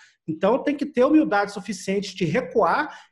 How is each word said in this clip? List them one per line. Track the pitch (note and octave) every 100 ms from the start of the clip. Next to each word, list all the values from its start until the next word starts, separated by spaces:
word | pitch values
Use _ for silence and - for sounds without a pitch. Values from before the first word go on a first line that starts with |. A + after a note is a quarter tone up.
| - _ -
Então, | D#3 G3 C4+
tem | C#4+ C#4
que | C4
ter | A#3+
humildade | C4+ D#4 - G3+ G3+
suficiente | G#3 F#3+ G3 - G3 G3
de | -
recuar | E3 A3 C4 A#3 E3+ A#3 D4+ - -